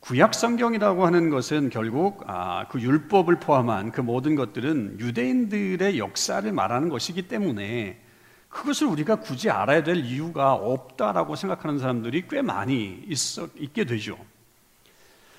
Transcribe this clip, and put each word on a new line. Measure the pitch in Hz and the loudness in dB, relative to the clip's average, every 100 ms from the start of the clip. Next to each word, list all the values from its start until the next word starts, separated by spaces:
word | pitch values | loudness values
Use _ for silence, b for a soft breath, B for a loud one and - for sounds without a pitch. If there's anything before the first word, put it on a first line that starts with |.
구약 | - 127 220 | -2 4 4
성경이라고 | - 233 233 233 226 208 180 175 | 4 0 2 2 2 2 4 4
하는 | 175 165 | 6 4
것은 | 139 - 151 135 | 2 0 0 0
결국, | 113 113 127 196 196 - | 0 -2 0 0 -2 -8
아, | 90 90 90 104 | -6 -4 -4 -4
그 | 131 | -4
율법을 | 120 151 151 196 170 175 | 0 0 4 4 4 2
포함한 | - 135 120 101 107 | 4 4 4 0 -2
그 | 131 | -4
모든 | 120 123 147 147 | -2 0 2 0
것들은 | 120 127 135 156 101 101 | 0 -4 -2 -2 -2 -4
유대인들의 | 120 123 254 254 220 208 196 180 196 156 | -4 -2 0 2 0 0 -2 0 0 0
역사를 | 98 - - 190 214 | -4 -4 -2 -2 -2
말하는 | 190 95 120 170 | 0 0 0 0
것이기 | 123 - 180 185 | -2 -4 -6 -6
때문에 | 233 190 104 101 120 101 - b b b b b | -2 -2 -2 -4 -4 -6 -10 b b b b b
그것을 | - 285 277 302 | -8 -4 0 0
우리가 | 151 151 220 | 0 0 0
굳이 | - 131 220 | 0 -2 0
알아야 | 107 104 156 | 2 4 4
될 | 156 180 | 4 0
이유가 | 123 127 165 151 135 113 | -2 -4 -4 2 2 4
없다라고 | 104 131 - - 208 175 156 151 | 0 -2 -4 -2 0 0 -2 -4
생각하는 | 190 175 156 143 | -4 -4 -4 -2
사람들이 | 127 120 113 151 180 | -2 -2 -2 -4 -4
꽤 | 285 | -2
많이 | 247 98 107 131 98 92 202 | 0 -2 0 0 -2 -8 -6
있어, | 143 - - - - | -4 -4 -6 -10 -10
있게 | 135 220 151 | -8 -4 -2
되죠. | 113 107 - - _ _ _ _ _ b b b b b | -2 -4 -10 -16 _ _ _ _ _ b b b b b